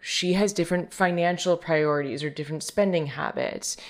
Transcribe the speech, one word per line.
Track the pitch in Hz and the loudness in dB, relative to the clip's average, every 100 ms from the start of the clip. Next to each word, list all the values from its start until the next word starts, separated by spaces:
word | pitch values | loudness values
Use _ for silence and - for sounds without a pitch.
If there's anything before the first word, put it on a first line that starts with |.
she | - - 180 | -6 -2 2
has | 185 202 | 2 2
different | 202 165 180 - | 2 0 0 -2
financial | - 185 175 175 170 180 170 | 0 2 4 2 2 2 0
priorities | 170 156 151 147 139 131 147 | 2 2 4 2 0 -4 -6
or | |
different | 147 147 156 | -6 -6 -6
spending | - - 196 175 143 | -4 0 2 2 0
habits. | 139 - - - - - - - | -4 -4 -2 -4 -4 -8 -10 -12